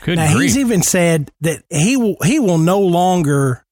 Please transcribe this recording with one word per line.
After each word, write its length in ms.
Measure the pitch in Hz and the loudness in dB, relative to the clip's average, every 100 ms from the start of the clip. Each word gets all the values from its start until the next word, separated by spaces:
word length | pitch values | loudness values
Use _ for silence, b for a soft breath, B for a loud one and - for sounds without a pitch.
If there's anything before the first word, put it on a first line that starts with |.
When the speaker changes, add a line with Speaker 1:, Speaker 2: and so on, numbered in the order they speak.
Speaker 1:
Good 140 | - 175 | -4 -2
Speaker 2:
Now, 100 | 151 | 0
he's 280 | 190 277 | 2 0
Speaker 1:
grief. 120 | 247 247 | 0 0
Speaker 2:
even 160 | 202 | 0
said 480 | - 185 170 165 139 - | 0 0 0 0 -4 -6
that 220 | 160 156 - | -6 -6 -6
he 260 | 143 180 269 | -2 0 0
will, 200 | 226 165 | -2 -2
he 140 | 156 302 | 0 0
will 180 | 214 165 | 0 2
no 220 | 160 202 | 2 2
longer 840 | 190 175 185 180 147 143 135 123 _ | 0 0 0 0 0 0 -2 -4 _